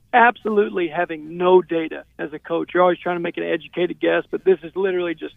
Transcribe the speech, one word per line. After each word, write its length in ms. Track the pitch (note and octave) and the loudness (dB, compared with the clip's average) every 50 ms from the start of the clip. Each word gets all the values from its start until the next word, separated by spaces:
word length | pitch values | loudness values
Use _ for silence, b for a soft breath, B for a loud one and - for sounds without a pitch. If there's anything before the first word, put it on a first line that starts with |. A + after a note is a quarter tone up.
| _ _ - | _ _ 2
absolutely 720 | A#3+ A3+ A#3 - - - G#3 G#3+ G3+ G#3+ A3 G#3 F#3 F3 | 4 4 4 4 0 -4 -2 0 0 0 0 0 -4 -4
having 500 | D#3 D3 F3 F3 D#3+ E3 D#3 D3+ D#3 E3+ | -2 -2 -4 -4 -4 -6 -10 -12 -10 -6
no 240 | F3 F3+ F3+ F#3 F#3 | 0 4 6 6 6
data 420 | E3+ - E3+ E3 D#3+ D3+ D3+ C#3 - _ _ - | 4 2 -2 -4 -4 -4 -8 -12 -16 _ _ -10
as 120 | E3 D3 D3+ | -10 -10 -10
a 60 | D3 | -12
coach. 320 | - - E3+ E3 D#3 - - | -8 -6 -6 -6 -4 -2 0
You're 100 | F3 F3+ | 2 4
always 160 | F3+ F3 - | 2 2 0
trying 160 | - F3 F3 | -2 -6 -4
to 60 | F3 | -4
make 160 | F3 E3+ - | -6 -8 -8
an 60 | E3+ E3+ | -6 -6
educated 560 | E3 E3 E3 D3 - - E3+ F3+ F3 E3 - | -4 -4 -6 -6 -8 -6 -4 -4 -4 -4 -2
guess, 240 | E3+ E3 E3 E3+ - _ | -2 0 0 0 -2 _
but 140 | - - - | -8 -2 2
this 160 | F#3 F#3+ - E3+ | 2 2 2 0
is 120 | D#3+ - | -8 -6
literally 400 | F3+ G3 F#3+ F3+ F3+ F3 E3+ D#3+ | -4 -4 -2 -2 -2 -4 -4 -6
just 200 | D#3+ D#3 - - | -8 -10 -14 -14